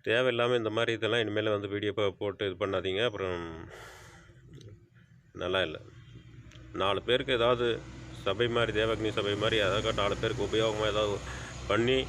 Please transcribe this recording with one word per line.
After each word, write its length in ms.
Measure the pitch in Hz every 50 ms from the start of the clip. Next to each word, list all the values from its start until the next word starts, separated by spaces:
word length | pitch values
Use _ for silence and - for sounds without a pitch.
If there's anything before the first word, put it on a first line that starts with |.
| _
தேவையில்லாம 500 | 104 110 120 127 127 120 117 120 120 127 120
இந்த 120 | 113 107 107
மாதிரி 160 | 113 117 113 113
இதெல்லாம் 240 | 104 110 104 113 120 113
இனிமேல் 280 | 107 104 107 107 110 104
வந்து 140 | 101 101 98 101
வீடியோ 180 | 104 101 104 98
போ-, 180 | - 104 98 92
போட்டு 300 | - 107 101 92 - 110
இது 80 | 98 92 85
பண்ணாதீங்க. 400 | 104 98 98 95 87 95 92 98 117 123
அப்புறம் 280 | 104 98 98 92 90 85 85 82 80 80 85 85 - - - - - - - - - - - - - - - - - - - - - - - _ _ - - _ - - _ - _ 92
நல்லா 180 | 90 92 92 95 90
இல்ல. 100 | 80 78 - - - - - - - - - - - - - - - - - - - - 92
நாலு 180 | 92 98 101 95 -
பேருக்கு 300 | 117 120 131 139 135 131
ஏதாவது 300 | 113 117 120 123 120 120 117 110 107 - - - - - - - - -
சபை 240 | 101 98 104 120 117 117
மாதிரி, 180 | 117 117 110 104 107
தேவாக்னி 320 | 110 113 113 104 110 107 104 113
சபை 160 | 98 101 101 104 104
மாதிரி 160 | 113 113 110 101
ஏதாவது 260 | 92 95 107 107 110 110 107
நாலு 160 | 101 101 98 - 113
பேருக்கு 240 | 113 110 - 101
உபயோகமா 420 | 98 104 110 110 113 104 107 107 107 101
ஏதாவது 220 | 107 107 104 101 98 - - - - - - - - - -
பண்ணி 280 | 101 107 117 123 131 131 131